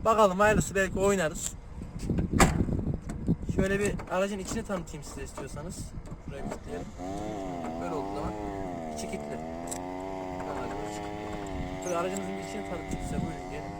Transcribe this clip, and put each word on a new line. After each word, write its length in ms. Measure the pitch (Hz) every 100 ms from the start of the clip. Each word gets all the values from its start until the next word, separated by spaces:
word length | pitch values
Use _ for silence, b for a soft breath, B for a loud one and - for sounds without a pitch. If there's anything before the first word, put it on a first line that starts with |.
| 214
Bakalım 340 | 220 208 180
hayırlısı, 340 | 208 202 -
belki 240 | 185 190 185
oynarız. 540 | 196 202 156 - - - - - - - - - - - - - - - - - - - - - - 175
Şöyle 220 | 190 196
bir 160 | 202 - -
aracın 280 | 180 196 202
içini 260 | 185 226
tanıtayım 400 | 214 190 160 151
size 180 | 139 139
istiyorsanız. 540 | 135 - 139 139 151 - - - - -
Şurayı 200 | - 139
bir 60 | 104
kilitleyelim. 360 | - - 87 85 - 92 98 107 104 95 85 80 82
Böyle 120 | 87
olduğu 200 | 92 95
zaman 180 | 98 90 104 104 95 90 87 80
içi 120 | 76 76
kilitli. 320 | 73 73 76 80 82 87 90 90 92 95 95 92 92 92 95 95 101 104 104 104 104 107 104 98 95 - -
Böyle 120 | 180 170
aracımızın 360 | 180 196 190 196 190
içini 220 | 208 190
tanıtayım 340 | 175 - -
size. 120 | - -
Buyurun 340 | 170 - -
gelin. 220 | - -